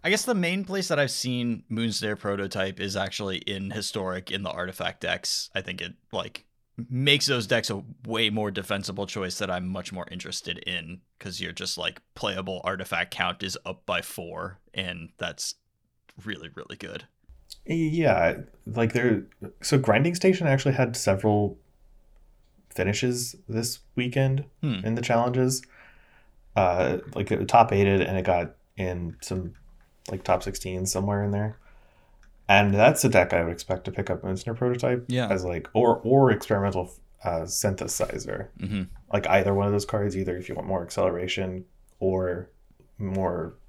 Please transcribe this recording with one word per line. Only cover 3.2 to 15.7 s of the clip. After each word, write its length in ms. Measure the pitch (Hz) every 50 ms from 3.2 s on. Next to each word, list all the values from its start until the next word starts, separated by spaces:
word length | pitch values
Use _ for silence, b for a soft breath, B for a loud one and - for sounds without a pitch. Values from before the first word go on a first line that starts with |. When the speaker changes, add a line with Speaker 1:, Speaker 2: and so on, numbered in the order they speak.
| 107 98 95 -
Speaker 1:
in 320 | - - 101 98 98 98
Historic 600 | 101 110 98 - - 110 95 92 92 92 92 -
in 120 | - 101 101
the 80 | 90
artifact 500 | - - 90 90 92 - 87 87 87 _
decks. 480 | - 87 87 90 - - - - - - _
I 60 | 98
think 200 | 95 - 92 90
it, 120 | 87 87 - _ _ _
like, 340 | - 92 90 - _ - _ _ _ _ _ _ _ - 117 -
makes 360 | 131 123 135 143 143 143 143
those 220 | - 139 123 110 98
decks 220 | 127 117 107 -
a 140 | 110 98 - 113 - _ -
way 240 | 117 113 110 113 107
more 220 | 104 110 107 104
defensible 540 | 95 101 92 - 104 98 98 - 92 101 101 95
choice 300 | - 110 95 90 92 -
that 100 | 104 95
I'm 180 | 90 90 90 92
much 240 | 92 98 90 -
more 160 | 98 92 87 -
interested 480 | - 90 - - - - - 87 85 -
in, 420 | - - 90 87 82 80 90 92 _ _ _ _
'cause 200 | - 101 90 -
you're 100 | 92 85
just, 260 | 87 - - 87 - -
like, 240 | 85 82 - - _ _ _
playable 460 | - - 107 95 92 95 95 95 90 -
artifact 480 | 90 98 92 95 - - 85 90 90
count 320 | - - 90 90 87 - -
is 140 | 95 90 - _
up 200 | 92 92 - _
by 160 | - 90 87
four, 580 | 85 - - - 87 85 82 80 87 92 92 - _ _ _
and 360 | - 95 90 87 87 82 80 _ _
that's 380 | - 87 82 - - - - _ _ _